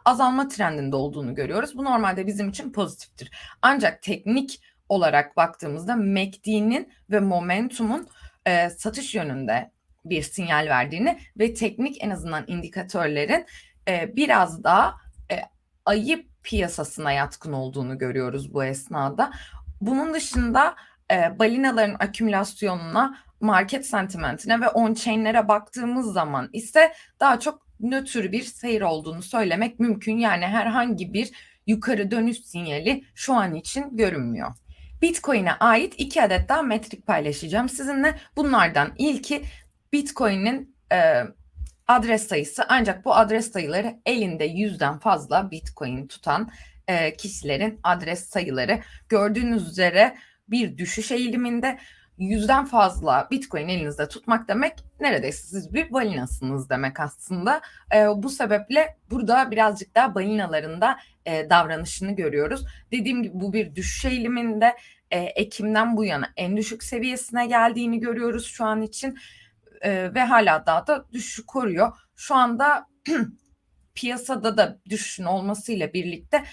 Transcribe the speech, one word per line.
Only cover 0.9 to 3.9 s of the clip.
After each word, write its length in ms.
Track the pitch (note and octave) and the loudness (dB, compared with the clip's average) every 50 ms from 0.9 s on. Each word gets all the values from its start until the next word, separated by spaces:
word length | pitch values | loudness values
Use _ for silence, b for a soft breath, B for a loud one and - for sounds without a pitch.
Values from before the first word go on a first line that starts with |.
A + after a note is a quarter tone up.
| C#3 | 0
olduğunu 400 | C3+ C#3 D3 C#3+ D3+ C#3 A#2+ - | 0 -2 -2 -4 -6 -8 -6 -4
görüyoruz. 420 | - C#3 - D#3 G#3 B3+ D4 - B3 | -4 -4 -2 -2 -4 -4 -4 -6 -6
Bu 60 | C#4 | -2
normalde 440 | C#4 B3+ A#3 A3 F#3+ F#3 F#3 F#3+ G3 | 0 2 2 2 2 0 -2 -2 -4
bizim 220 | G#3 G3+ G#3 G3 | -4 -4 -4 -4
için 220 | G3 - C#4 C4+ | -6 -6 -10 -8
pozitiftir. 600 | - G#3+ G3 D3+ C#3 - - - _ - - - B B B B B B | -4 -4 -4 -4 -4 -10 -18 -20 _ -20 -20 -20 B B B B B B
Ancak 400 | - B3 C#4 C#4 G#3+ E3 | 2 2 4 4 2 0